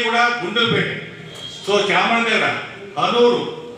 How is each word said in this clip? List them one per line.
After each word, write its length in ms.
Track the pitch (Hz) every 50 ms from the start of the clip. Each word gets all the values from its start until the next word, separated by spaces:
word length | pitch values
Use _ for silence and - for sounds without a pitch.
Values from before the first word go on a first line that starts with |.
| 240 226
ಕೂಡ 100 | 233 233 240 240 240 240
ಗುಂಡಲಪೇಟೆ, 540 | - - 208 233 226 - 208 196 - - - - - - - - - - - - - - - - -
so 80 | 190 208 196 - -
ಚಾಮರಾಜನಗರ, 580 | 170 - - 220 233 233 233 226 214 - - - - - - - - - - - - -
ಹನೂರು, 400 | - - 226 240 240 240 - - - - - - - - -